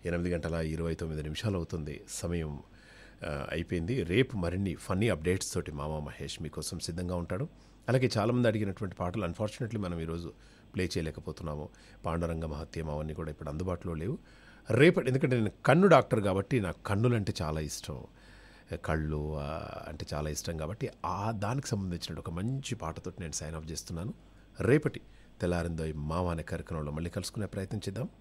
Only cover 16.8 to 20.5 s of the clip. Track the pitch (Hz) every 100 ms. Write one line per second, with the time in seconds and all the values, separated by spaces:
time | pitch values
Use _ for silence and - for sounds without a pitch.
16.8 | - 101 123 117 98 - 78 78 76 -
17.8 | - 67 58 - - - - - - 82
18.8 | - 80 76 76 76 76 71 78 71 -
19.8 | - 80 80 76 76 73 -